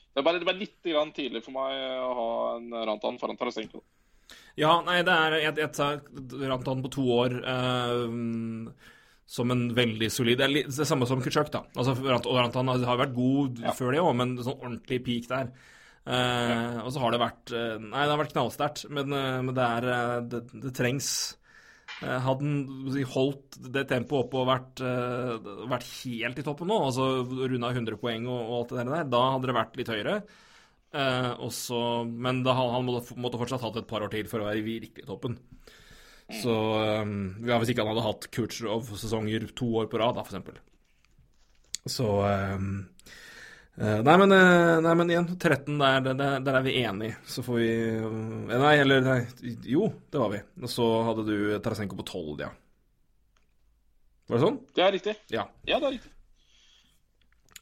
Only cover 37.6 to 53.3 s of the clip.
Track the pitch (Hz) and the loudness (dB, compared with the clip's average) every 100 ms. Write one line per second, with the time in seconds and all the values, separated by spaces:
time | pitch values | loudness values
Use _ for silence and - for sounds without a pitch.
37.6 | 113 117 107 110 113 98 - - 107 - | 2 0 0 0 -2 -4 -6 -6 -4 -4
38.6 | 113 110 110 101 110 113 107 110 110 - | -4 -4 -4 -8 -4 -2 -2 -2 -4 -4
39.6 | 120 113 110 - 117 104 107 95 - - | -2 0 0 0 0 0 -6 -10 -12 -16
40.6 | - _ _ _ _ _ _ _ _ _ | -20 _ _ _ _ _ _ _ _ _
41.6 | _ - - - 117 98 101 101 98 98 | _ -12 -8 -2 0 2 2 2 0 -2
42.6 | 95 98 98 - - - - - - - | -4 -6 -8 -18 -20 -20 -20 -20 -20 -20
43.6 | - - 107 107 120 175 196 190 185 175 | -20 -4 0 4 8 10 10 10 10 10
44.6 | 170 165 165 165 170 170 175 180 208 - | 8 6 6 6 4 2 0 0 2 2
45.6 | - 147 135 135 131 131 120 131 135 131 | 0 2 4 4 2 0 0 0 2 2
46.6 | 131 127 113 98 110 - - - 127 120 | 2 2 0 -2 -6 -8 -10 -8 -2 2
47.6 | 117 113 113 110 110 110 110 110 107 120 | 2 2 0 -2 -4 -4 -6 -8 -2 4
48.6 | 147 151 135 135 131 131 110 - 123 117 | 6 8 8 6 6 2 0 -8 -12 -10
49.6 | - 139 208 - - 151 107 101 - - | -2 0 0 -2 -6 -2 0 -2 -8 -12
50.6 | 120 - 117 113 113 110 107 104 104 104 | -8 0 2 2 2 0 0 0 0 0
51.6 | 113 104 101 95 - 95 78 73 69 - | -2 -4 -6 -6 -8 -8 -8 -8 -10 -12
52.6 | _ _ _ _ _ _ _ | _ _ _ _ _ _ _